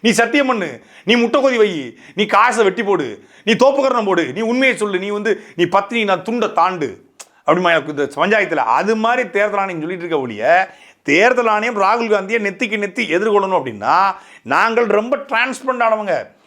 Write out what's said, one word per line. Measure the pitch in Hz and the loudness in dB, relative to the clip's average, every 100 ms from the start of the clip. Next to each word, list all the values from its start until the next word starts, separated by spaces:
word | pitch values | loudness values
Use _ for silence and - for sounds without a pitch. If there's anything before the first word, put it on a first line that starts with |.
நீ | 226 | 0
சத்தியம் | 220 233 285 262 | 2 2 2 2
பண்ணு, | 233 165 117 - - | 0 -4 -8 -18 -8
நீ | - 240 | 0 2
முட்டைக்கோதி | 233 277 269 247 | 2 2 2 2
வை, | 208 165 127 113 - - | 2 0 -8 -12 -10 -4
நீ | 208 | 0
காசை | 202 233 226 | 4 4 2
வெட்டி | 208 185 | 0 0
போடு, | 202 190 131 101 - - | 0 -2 -2 -8 -18 -8
நீ | - | 0
தோப்புக்கரணம் | 220 254 277 269 247 208 | 4 4 4 0 0 0
போடு, | 175 160 | 0 -2
நீ | 170 | -2
உண்மையை | 226 247 262 233 | -4 0 0 0
சொல்லு, | 208 190 | -2 -4
நீ | 196 | -4
வந்து, | 208 214 202 - - | -4 -2 -4 -4 -4
நீ | 175 | 0
பத்தினி, | 196 196 233 | 0 0 -2
நான் | 208 185 | 0 -2
துண்டை | - 240 214 | -2 -4 -2
தாண்டு" | - 175 185 135 90 _ - - _ - | 0 0 0 -8 -8 _ -20 -20 _ 0
அப்படிமா | 165 180 165 143 | 2 2 2 0
இந்த | 143 139 143 | -4 -4 -2
பஞ்சாயத்துல. | 175 214 190 156 113 127 | 0 0 0 -2 0 0
அது | 190 220 | 0 0
மாதிரி | 220 254 220 | 0 -2 -2
தேர்தல் | 202 208 202 | -2 -2 -2
ஆணையம் | 196 170 | -4 -6
சொல்லிட்டு | 156 185 170 | -8 -8 -4
இருக்க | 156 | -4
ஒழிய, | 127 104 120 175 190 - - _ | -4 -2 2 2 0 -8 -20 _
தேர்தல் | - 151 226 247 226 | 0 4 4 4 2
ஆணையம் | 214 226 214 | 0 -2 0
ராகுல் | 190 233 233 | 2 2 0
காந்தியை | 208 190 226 | -2 0 -4
நெத்திக்கு | 202 190 240 214 | -4 -4 -4 -4
நெத்தி | 202 185 202 | -4 -4 -2
எதிர்கொள்ளணும் | 165 214 208 190 185 | 0 2 0 2 -2
அப்படின்னா, | 135 107 110 165 196 185 - - | -2 -4 0 2 2 -2 -12 -14
நாங்கள் | 113 147 220 226 233 | -2 0 2 2 2
ரொம்ப | 202 233 277 | 0 0 -4
டிரான்ஸ்பரண்ட் | - 226 254 262 269 254 226 | -4 -2 -2 -4 -4 -2 0
ஆனவங்க, | 220 208 151 104 _ | 0 -2 -4 -6 _